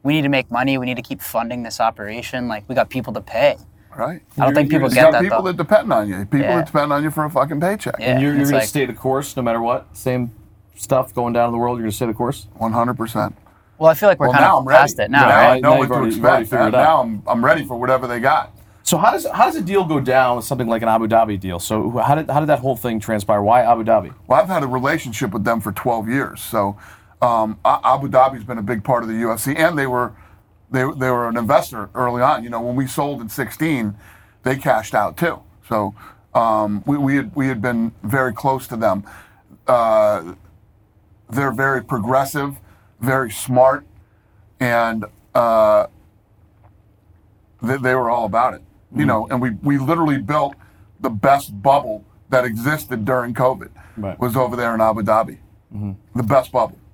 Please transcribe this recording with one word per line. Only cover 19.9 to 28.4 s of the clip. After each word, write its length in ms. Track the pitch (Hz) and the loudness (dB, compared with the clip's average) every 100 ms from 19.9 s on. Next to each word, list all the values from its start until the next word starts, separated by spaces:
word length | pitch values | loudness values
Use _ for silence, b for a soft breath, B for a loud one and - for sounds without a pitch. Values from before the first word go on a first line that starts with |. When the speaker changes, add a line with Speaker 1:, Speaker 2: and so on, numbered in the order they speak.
| 147 | -2
Speaker 3:
down 360 | 123 127 127 123 | 2 2 4 0
with 80 | |
something 220 | - 127 117 | -4 -4 -2
like 140 | 113 | 0
an 60 | 113 | 2
Abu 180 | 113 110 | 0 4
Dhabi 300 | 113 110 98 | 2 2 -2
deal? 180 | 95 87 | -6 -6
So 320 | - 107 - | -4 -2 -2
wh-, 140 | 117 | -2
how 100 | 120 151 | 0 0
did, 140 | 151 | 0
how 80 | 143 | -2
did 80 | 151 | 0
that 100 | 139 | 0
whole 160 | 131 123 | -2 -4
thing 220 | 120 113 | -4 -6
transpire? 420 | 110 107 98 104 | -4 -4 0 0
Why 200 | 101 123 | 4 4
Abu 200 | 117 117 | 4 2
Dhabi? 280 | 110 110 92 - - | 2 0 0 -18 0
Speaker 2:
Well, 140 | 135 | 2
I've 80 | 175 | 2
had 140 | 180 | -2
a 40 | 139 | -2
relationship 680 | 127 135 151 127 110 131 | -2 -2 -2 -6 -6 -6
with 120 | 110 | -2
them 160 | 110 117 | -2 -2
for 100 | 101 | -4
twelve 360 | 95 127 113 107 | -6 -4 -4 -2
years. 320 | 135 104 - | -4 -4 -10
So, 340 | - 113 101 101 b b b b | -6 -2 -2 -6 b b b b
um, 360 | 123 117 110 104 | 0 0 -2 -2
A-, 160 | - - | 0 2
Abu 240 | - 135 139 | 2 0 2
Dhabi's 360 | 131 131 127 | 2 2 0